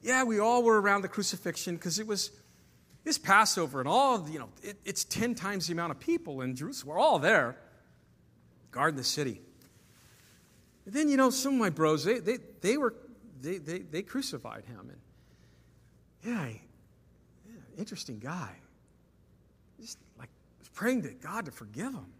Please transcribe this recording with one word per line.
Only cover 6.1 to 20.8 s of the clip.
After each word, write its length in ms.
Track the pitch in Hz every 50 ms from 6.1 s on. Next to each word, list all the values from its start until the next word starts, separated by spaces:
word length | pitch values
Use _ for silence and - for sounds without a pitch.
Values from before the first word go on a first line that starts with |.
| 339 339 330 180 143 131 127
in 140 | 127 127
Jerusalem. 340 | 127 143 202 277 - - 131
We're 100 | 151 180
all 200 | 247 311 262 165
there, 360 | 139 170 220 185 135 120 127 - - - - - _ _ - _ _ _ _ _ _ _ _ _ _ - _ _ _ - -
guarding 240 | 120 139 160 156
the 80 | 135 123
city." 360 | - - - 147 131 107 - - - - - - - _ - _ - - - - - - - - - - _ _ _ _ - _ _ _ _ _
And 100 | - 196
then, 140 | 277 311 294
you 80 | 285
know, 140 | 262 269 254
some 240 | 247 262 - 269 277
of 60 | 254
my 100 | 226 190
bros, 340 | 156 160 156 156 156 151 135
they, 140 | 175 233 247
they, 200 | 175 180 247 262 - - - -
they 160 | - 180 240
were, 180 | 294 285 233 - - - - - - - - - 135
they, 180 | 127 147 185 190
they, 200 | 147 143 165 180
they 240 | - 165 151 160 208
crucified 640 | - - 262 277 - - 131 - 117 110 107 104
him. 260 | 101 120 101 95 123
And 100 | 139 - - - - _ _ _ _ _ - - - _ _ _ _ _ _ _ _ _ _ _ _ _ -
yeah, 220 | 208 240 220 156 123
he, 120 | 113 104 - - - _ _ _ _ _ _ _ _ _ _ _ _ _ _ -
yeah, 120 | 226 214 - - - -
interesting 400 | 196 - - - - - 127 104
guy. 380 | 110 135 160 185 147 98 92 - - _ _ _ _ _ _ _ _ _ _ _ _ _ _ _ _ _ _ _ _ _ _ _
Just, 180 | 220 226 - - _ _ _ -
like, 120 | - - _ _ _ _ _ _
was 100 | - -
praying 320 | _ -